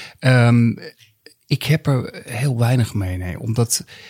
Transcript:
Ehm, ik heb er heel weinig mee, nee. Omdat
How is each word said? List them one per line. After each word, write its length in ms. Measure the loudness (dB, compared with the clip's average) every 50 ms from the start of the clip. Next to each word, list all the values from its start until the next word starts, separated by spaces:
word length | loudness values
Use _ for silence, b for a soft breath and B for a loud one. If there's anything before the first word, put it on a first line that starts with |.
| B B B B
Ehm, 520 | 0 2 4 6 6 6 6 4 4 2 0 -2 -8 -18 -20 _ _ _ _ _ _ -20 _ _ _
ik 160 | -4 -4 -2 0
heb 240 | 0 -2 0 0
er 360 | 0 -2 -2 -2 -6 -10 -14 -14
heel 320 | -12 -8 -4 -4 -2 0 0
weinig 360 | 2 2 2 2 0 0 -2
mee, 220 | -4 -4 -4 -4
nee. 240 | -6 -6 -6 -8 -8
Omdat 440 | -6 -4 -2 0 0 0 -2 -6 -8 B B B B B